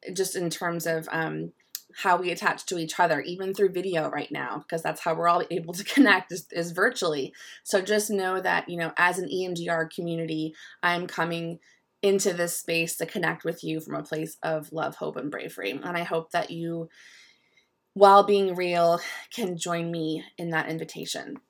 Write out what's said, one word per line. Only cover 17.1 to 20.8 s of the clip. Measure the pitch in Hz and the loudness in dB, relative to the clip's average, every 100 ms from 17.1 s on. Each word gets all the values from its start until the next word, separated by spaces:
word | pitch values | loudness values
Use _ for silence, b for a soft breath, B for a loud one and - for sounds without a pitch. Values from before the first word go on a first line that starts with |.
| b b b b b b _ _ | b b b b b b _ _
while | - 196 196 | 8 12 12
being | 202 202 190 | 10 6 4
real, | 180 180 175 170 170 B B B | 0 0 4 4 4 B B B
can | - 208 175 | -6 -4 -4
join | 170 170 170 | -4 -2 -2
me | 170 160 156 - - | -2 -2 -4 -8 -10
in | 170 | -4
that | 160 151 | -2 -2
invitation. | 160 | -6